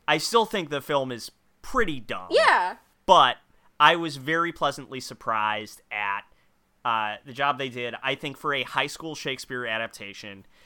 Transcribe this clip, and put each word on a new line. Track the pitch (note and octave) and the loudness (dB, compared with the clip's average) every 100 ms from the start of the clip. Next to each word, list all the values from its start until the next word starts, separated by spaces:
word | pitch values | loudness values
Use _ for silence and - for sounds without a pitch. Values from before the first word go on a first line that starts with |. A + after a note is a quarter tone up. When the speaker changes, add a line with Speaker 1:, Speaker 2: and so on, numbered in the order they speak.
| - | -2
Speaker 1:
I | D#3 | 0
still | - A#3 | 2 2
think | A3 G#3 D#3+ | 2 -2 -4
the | C#3+ | -6
film | - C#3+ C3 | -2 -2 -2
is | A#2+ - _ _ _ | -8 -12 _ _ _
pretty | - C4 G#3 C#3 | -4 0 0 -2
dumb. | G#2+ G2 F#2 | -6 -10 0
Speaker 2:
Yeah. | A4+ D#5 C#4 F3+ A3 _ _ - | 4 6 4 2 -6 _ _ 6
Speaker 1:
But | F3+ C3 A#2+ _ _ _ _ | 8 8 4 _ _ _ _
I | D3+ E3+ | 6 6
was | E3 C#3 | 0 -6
very | C3 E3 E3+ | -2 0 0
pleasantly | D#3+ D3+ C#3 C3+ C3 | 0 -2 -2 -10 -12
surprised | - A#2+ - A2 G#2+ G#2+ G#2+ - _ | -12 -12 -4 -2 0 -2 -6 -16 _
at, | G#2+ G#2 G2+ - _ _ _ _ _ | -6 -4 -4 -6 _ _ _ _ _
uh, | B2 A2+ G#2+ G#2 C#3 | -2 -2 -2 -6 -12
the | |
job | B2 C#3 C3 | -4 -2 0
they | C3+ | -4
did. | B2 A#2+ A2+ | -6 -8 -6
I | C3+ | -4
think | C3+ D3+ C3 | -4 -6 -8
for | D3+ | -4
a | C#3 | -4
high | B2 C#3 C#3+ | -2 -2 -2
school | - D#3+ D3 | -4 -10 -8
Shakespeare | D3+ C3 - B2+ A#2+ | -8 -8 -8 -8 -6
adaptation, | A2 A2+ - G2+ G2 G#2+ G2 G2 _ | -6 -6 -10 -16 -16 -16 -18 -20 _